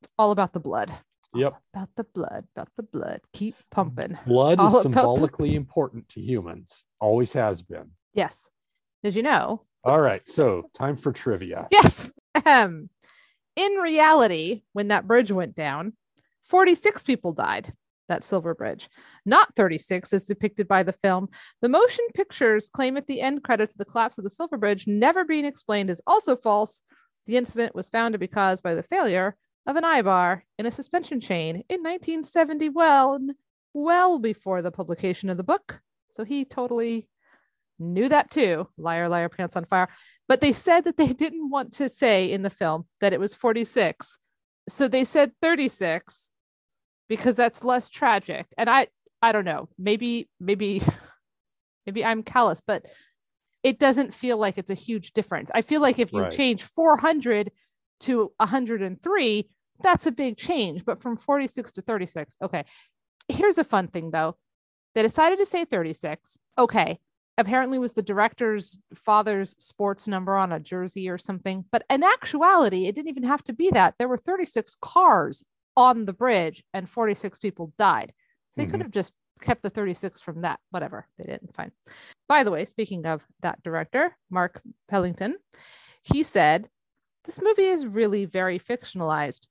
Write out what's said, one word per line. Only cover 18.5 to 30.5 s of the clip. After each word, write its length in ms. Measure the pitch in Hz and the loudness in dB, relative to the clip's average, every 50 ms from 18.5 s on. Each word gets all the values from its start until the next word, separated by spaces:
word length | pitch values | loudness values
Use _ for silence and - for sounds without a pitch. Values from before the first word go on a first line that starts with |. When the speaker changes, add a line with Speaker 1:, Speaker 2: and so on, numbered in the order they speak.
| 160 | -6
Speaker 1:
Bridge. 340 | - - - - - - - _ _ - - - _ - | -6 -6 -8 -8 -10 -14 -20 _ _ -20 -20 -18 _ -2
Not 300 | 196 262 330 - - - | 4 6 6 6 4 4
thirty-six, 580 | - 196 175 160 151 - - 185 180 - - | 2 2 2 2 -2 -4 -4 -6 -6 -4 -2
as 140 | 202 190 - | -2 -2 -2
depicted 400 | - 202 - 220 202 - - 196 | -2 -6 -4 -4 -4 -4 -4 -2
by 160 | - 196 190 | 2 2 2
the 100 | 180 180 | 2 0
film. 360 | 185 _ - 196 185 185 196 - - - - - _ - | -2 _ 0 0 0 0 -2 -6 -12 -16 -20 -20 _ -4
The 60 | 233 247 | 0 2
motion 360 | 269 359 480 494 - 480 466 466 | 4 4 4 4 2 0 -6 -4
pictures 560 | - - 392 - - - 269 226 214 214 - - | -2 -4 -4 -4 -2 0 2 2 2 2 0 -4
claim 280 | - - 262 254 262 | -6 -4 -2 -2 -2
at 100 | 285 269 | -4 -6
the 140 | - 269 - | -6 -6 -4
end 240 | 254 269 285 285 - | -2 -4 -4 -4 -2
credits 280 | - 233 214 214 - | -2 0 0 0 -2
of 60 | - - | -4 -10
the 60 | 202 | -12
collapse 340 | _ - 226 226 247 - 226 | _ -2 -2 -2 -2 -4 -8
of 60 | 185 | -10
the 60 | 202 | -10
Silver 260 | - - 339 330 302 | -8 -8 -8 -8 -4
Bridge 320 | 220 214 208 202 196 - 202 | -2 0 0 0 -2 -2 -2
never 360 | 202 208 233 302 339 370 349 | 0 2 2 2 2 2 0
being 200 | 311 311 302 285 | -2 -2 -2 -4
explained 460 | 285 277 - - - 208 208 196 190 | -4 -8 -8 -6 -4 -2 -2 -2 -2
is 120 | 175 - - - | -4 -4 0 2
also 260 | 359 440 - - 254 | 2 2 2 2 -2
false. 480 | - - 220 208 208 214 - - - _ _ _ _ _ _ _ _ _ 208 | 0 0 0 2 0 0 -2 -6 -16 _ _ _ _ _ _ _ _ _ -2
The 80 | 233 | -2
incident 400 | 247 247 - - 233 233 - - | -2 -2 -2 -4 -4 -4 -4 -6
was 120 | 180 185 - | -10 -10 -4
found 260 | - 226 233 233 220 | -2 -2 -2 -2 -2
to 40 | 185 | -4
be 80 | 185 | -6
caused 380 | 180 - 214 196 190 185 185 - | -6 -2 0 0 0 0 -2 -2
by 100 | 175 165 | -4 -4
the 80 | 160 | -4
failure 540 | - - 349 392 320 214 175 185 185 208 - _ _ _ _ _ - | -4 -2 -2 0 0 2 0 0 0 -2 -4 _ _ _ _ _ -8
of 100 | - 277 | -4 -2
an 80 | 330 330 | -2 0
eye 180 | 330 320 254 | 2 2 2
bar 400 | 190 196 185 180 180 175 190 175 _ _ | 2 4 4 4 4 2 0 -2 _ _